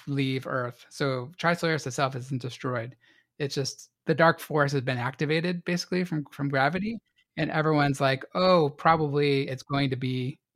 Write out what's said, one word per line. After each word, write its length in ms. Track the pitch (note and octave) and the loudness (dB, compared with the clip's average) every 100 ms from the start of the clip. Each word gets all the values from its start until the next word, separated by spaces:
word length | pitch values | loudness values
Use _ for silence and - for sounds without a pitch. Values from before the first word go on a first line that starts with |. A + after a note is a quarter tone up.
| - | -6
leave 380 | C#3 C3 C3 - | -2 -2 -2 -4
Earth. 400 | C3 B2 - - | -4 -4 -8 -16
So 420 | - C#3+ B2+ B2+ - | -4 -2 -2 -6 -2
Trisolaris 500 | E3+ E3+ E3 D3+ C3 | -2 0 0 -2 -2
itself 280 | D3+ C3+ C3 | -2 -2 -2
isn't 260 | C3 C3 | -6 -6
destroyed. 540 | C3 - C3+ A#2+ A#2+ - _ _ _ - | -6 -8 -6 -4 -6 -14 _ _ _ -8
It's 160 | C#3+ C#3+ | -6 -4
just 340 | C3+ - - _ - | -6 -8 -18 _ -2
the 80 | |
dark 260 | D3 E3 - | 4 6 4
force 320 | - D3+ C#3 | 0 0 2
has 80 | C#3 | 0
been 160 | B2+ B2 | 0 -2
activated, 680 | B2 - D3 D#3+ F3 F3 F3 | -4 -2 -2 0 0 -4 -2
basically, 380 | F3 - F3+ | -4 -2 -2
from, 220 | F3 D#3 C#3+ | -2 -4 -6
from 180 | - C#3+ | -6 0
gravity, 500 | C#3 C#3 F3+ G#3 A#3 - _ _ - | 2 2 2 -4 -8 -14 _ _ -4
and 120 | D3 | -2
everyone's 500 | D#3 D#3 D3+ C#3+ C3+ | 0 2 4 2 2
like, 240 | C3+ C3+ - F3+ | 0 0 -4 0
"Oh, 340 | F#3 F3+ D3 | 4 6 4
probably 800 | - D#3+ E3 D3 D3 D3 C#3 C#3 | 2 4 4 2 2 2 2 0
it's 140 | B2+ | -6
going 260 | - C#3 C#3 | -2 0 0
to 60 | B2+ | 0
be," 440 | C3 B2+ B2+ - _ | -2 -2 -4 -8 _